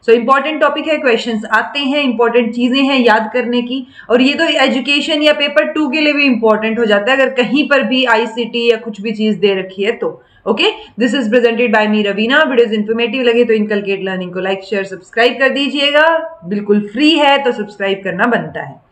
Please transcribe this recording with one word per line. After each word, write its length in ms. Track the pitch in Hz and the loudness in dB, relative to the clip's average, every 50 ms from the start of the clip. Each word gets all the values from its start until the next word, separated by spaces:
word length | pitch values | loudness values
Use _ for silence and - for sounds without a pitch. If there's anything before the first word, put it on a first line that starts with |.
| _ | _
So, 60 | - 226 | 4 4
important 460 | 240 233 240 269 277 269 311 311 294 | 4 4 2 2 2 2 -2 -2 0
topic 260 | 311 285 - 311 302 | 0 0 0 -2 -2
है, 100 | 311 311 | -2 -2
questions 480 | 302 311 262 226 220 - 240 233 214 - - | 0 0 0 0 0 -2 -4 -6 -6 -4 -2
आते 280 | 226 220 233 - - 285 | -2 -2 -2 -2 -6 -4
हैं, 220 | 285 262 277 294 285 | -4 -2 -2 0 0
important 500 | 262 226 214 240 233 233 247 233 220 - | -2 0 2 0 2 2 2 0 0 -2
चीजें 260 | 240 240 254 247 277 | -2 0 0 2 2
हैं 180 | 277 269 277 269 | 2 2 2 2
याद 300 | 240 233 214 226 220 - - | 4 4 4 2 0 -2 -4
करने 280 | 254 233 233 240 247 | -4 -2 0 -2 -2
की, 240 | 240 247 254 269 262 - - - - - | -2 -2 -6 -8 -8 -12 -18 -20 -4 0
और 120 | 233 247 | 2 4
ये 120 | 262 269 285 | 4 2 2
तो 120 | - 330 311 302 294 262 | 2 0 0 2 2 2
education 580 | 269 220 269 - 277 285 294 - 311 320 294 | 2 0 -2 -2 0 -2 -2 0 -2 -2 2
या 120 | 302 302 294 | 2 2 2
paper 380 | 294 285 294 285 302 311 302 | 2 0 0 0 0 0 0
two 160 | - 311 302 269 | -2 -2 -2 -2
के 120 | 247 311 | -2 0
लिए 120 | 302 294 294 | 0 0 2
भी 120 | 285 285 | 2 2
important 540 | 277 247 214 233 220 214 208 220 220 226 226 | 2 2 2 2 2 2 2 0 -2 -2 0
हो 60 | 240 | 2
जाता 260 | 214 208 202 202 240 | 2 2 2 2 0
है 60 | 269 | 2
अगर 160 | 269 262 247 - | 2 2 0 2
कहीं 320 | 226 254 180 214 294 285 - | -2 -2 0 0 0 0 2
पर 140 | 285 269 254 | 2 0 2
भी 200 | 208 262 254 262 | 0 0 0 2
आईसीटी 640 | 240 226 220 233 233 - 247 233 - - 233 233 233 | 2 2 2 0 -2 -4 -6 -6 -4 -2 0 2 2
या 60 | 226 214 | 2 2
कुछ 220 | - 233 208 196 | 0 -10 -12 -8
भी 100 | 196 233 214 | -6 -6 -4
चीज 240 | 208 214 214 208 | -2 0 -2 0
दे 180 | 170 185 202 196 | 2 0 0 0
रखी 280 | 190 185 185 - 196 196 | 0 -4 -8 -6 -4 -4
है 80 | 208 - | -4 -2
तो। 160 | - - 165 - - _ _ _ _ _ | -4 -6 -8 -8 -10 _ _ _ _ _
ओके, 280 | 185 208 208 330 427 - - - - _ - | -4 -2 0 0 0 -2 -4 -14 -18 _ -2
this 160 | 226 254 208 | -2 0 0
is 160 | 285 240 208 | 0 -2 2
presented 420 | 214 247 226 233 226 220 247 233 214 | 2 4 4 2 2 2 0 2 2
by 140 | 220 214 | 2 2
me, 180 | 214 214 214 208 | 2 2 0 0
रवीना। 360 | 202 196 190 214 226 269 302 311 | 0 0 -2 0 2 2 2 2
वीडियोज़ 300 | 269 269 240 240 214 214 | 2 4 2 2 2 2
इन्फॉर्मेटिव 500 | 214 202 208 226 233 233 233 214 262 254 | -4 -2 -2 -2 -2 -2 -2 -2 0 0
लगे 220 | 240 233 240 240 | 0 2 2 2
तो 80 | - 220 | 2 2
इनकलकेट 500 | 220 208 208 214 202 196 196 196 190 180 | 0 0 -2 -2 -4 -2 -4 -4 -4 -4
लर्निंग 300 | 190 190 185 185 180 175 | -6 -6 -6 -8 -8 -8
को 60 | 185 | -6
लाइक, 220 | 185 190 196 196 - | -4 -4 -6 -6 -6
शेयर, 200 | - 220 196 196 | -6 -6 -6 -4
सब्सक्राइब 560 | 190 185 175 - - - 226 233 254 247 254 | -6 -10 -16 -18 -8 -2 2 2 2 2 2
कर 100 | 269 262 | 0 0
दीजिएगा, 580 | 226 269 285 269 233 294 277 294 285 294 311 330 330 320 320 - - - 175 | 0 0 -4 -2 -2 -2 -2 2 4 4 4 4 2 0 -2 -6 -14 -16 -10
बिल्कुल 420 | 170 202 202 208 208 208 208 208 202 - | -8 -6 -6 -6 -2 -4 -4 -4 -4 -4
फ्री 240 | 240 302 302 330 | 0 2 2 4
है 200 | 294 294 277 277 285 - | 4 4 4 2 2 0
तो 80 | 254 240 | -2 -4
सब्सक्राइब 480 | 220 208 - - - 202 196 190 196 196 | -4 -8 -12 -8 -6 -4 -4 -4 -4 -6
करना 220 | 190 175 180 214 | -8 -2 -2 0
बनता 400 | 240 233 190 160 156 - 156 139 | 0 0 -2 -4 -6 -10 -12 -12
है। 120 | 139 131 - _ _ | -12 -16 -20 _ _